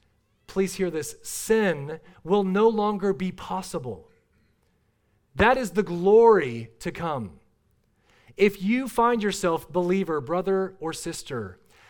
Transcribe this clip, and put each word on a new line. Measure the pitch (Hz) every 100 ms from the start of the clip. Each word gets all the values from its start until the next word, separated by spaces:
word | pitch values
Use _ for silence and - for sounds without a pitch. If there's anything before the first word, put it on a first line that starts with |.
| _ _ _ _ -
please | 190 190
hear | 190 185
this, | 160 139 -
sin | - - - 220 202 151 143 160 - -
will | 160 208
no | 190 190 226
longer | 214 208 208 196
be | 190 185
possible. | - - 185 185 170 127 101 - _ _ _ _ _ _ _ _ _ _ _ _ 127
That | 220 262
is | 220
the | 196
glory | 196 175 185 220 226 202 135 117 113 -
to | 180
come. | - 165 139 101 - _ _ _ _ _ _ _ _ _ -
If | 202 202
you | 190 247 262
find | - 233 240
yourself, | 202 - 180 160 -
believer, | 170 175 190 170 151
brother | 127 175 185 190 190 190
or | 160
sister, | 160 170 156 - 127 95 - _ _